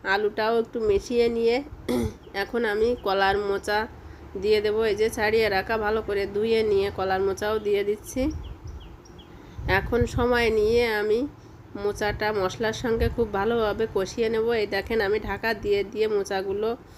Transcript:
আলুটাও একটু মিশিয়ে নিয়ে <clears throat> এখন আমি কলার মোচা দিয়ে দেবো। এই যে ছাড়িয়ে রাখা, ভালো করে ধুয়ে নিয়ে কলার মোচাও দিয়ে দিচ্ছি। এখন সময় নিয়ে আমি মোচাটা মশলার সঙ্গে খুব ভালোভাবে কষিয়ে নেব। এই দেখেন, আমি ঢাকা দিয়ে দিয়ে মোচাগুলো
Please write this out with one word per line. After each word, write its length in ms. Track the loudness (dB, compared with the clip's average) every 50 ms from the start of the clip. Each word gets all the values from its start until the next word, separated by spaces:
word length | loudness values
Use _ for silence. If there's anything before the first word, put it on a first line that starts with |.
| 0
আলুটাও 500 | 2 2 2 2 0 0 0 0 2 2 2
একটু 180 | 0 0 -4 -2
মিশিয়ে 480 | 2 2 2 2 0 0 2 4 4 4
নিয়ে 260 | 2 2 2 4 2 2 -2 -6 -14 -10 -4 -2 0
<clears throat> 440 | 0 0 -2 -4 -8 -18 -8 -6 -6
এখন 200 | -4 -2 -2 -2 0
আমি 220 | 0 2 2 2 2 2 0
কলার 360 | 0 0 2 4 4 4 2 2
মোচা 400 | 0 0 -2 -2 -2 0 0 0 -2 -4 -10 -18 -18 -18 -18 -18 -18 -12 -10 -2
দিয়ে 200 | 2 4 4 4
দেবো। 180 | 4 2 2 2 2
এই 120 | 2 2
যে 120 | 2 0 0
ছাড়িয়ে 380 | 2 0 2 2 4 4 4 4
রাখা, 260 | 2 0 0 0 -2
ভালো 220 | 0 0 0 0 0
করে 220 | -2 -2 -2 -2 -2
ধুয়ে 340 | -2 -2 -2 2 2 2 2 4
নিয়ে 240 | 4 2 2 2 0
কলার 300 | -2 -4 -2 0 0 0
মোচাও 340 | 0 0 0 -2 -2 -2 -2 -2
দিয়ে 220 | 0 0 0 2 2
দিচ্ছি। 380 | 0 -2 -4 -6 -8 -4 -2 -2 -2 -2 -4 -10 -10 -14 -12 -14 -14 -14 -14 -16 -16 -18 -20 -20 -20 -20 -20 -20 -20 -20 -20 -20 -16 -12 -6 -2
এখন 320 | 0 2 2 2 0 2 2 2
সময় 400 | 2 0 0 2 4 4 4 4 4
নিয়ে 340 | 4 4 2 4 4 4 2 2 0
আমি 260 | 0 0 2 2 0 0 -4 -8 -16 -20 -20 -20 -20 -20 -16 -12
মোচাটা 520 | -4 -4 -4 -2 -2 -2 -2 -2 -2 -2 -2 0
মশলার 440 | 0 0 -2 -2 -2 -2 -2 -2 -2
সঙ্গে 280 | -2 -2 0 0 0 0
খুব 180 | 0 -2 -2 0
ভালোভাবে 540 | 0 -2 0 0 2 2 0 0 0 -2 -4 -2 0
কষিয়ে 340 | -2 -2 -2 -2 -2 -2 0
নেব। 180 | 0 0 0 0
এই 160 | 0 0 0
দেখেন, 320 | -2 -2 -4 -2 -2 0 0
আমি 160 | 2 2 0 0
ঢাকা 300 | -2 -4 -6 -4 -2 -4 -4
দিয়ে 280 | -2 0 0 0 0 0
দিয়ে 240 | -2 -2 -2 0
মোচাগুলো 640 | 0 2 -2 -2 -2 -4 -4 -2 -2 -2 -2 -2 -2 -4 -6 -10 -20 -20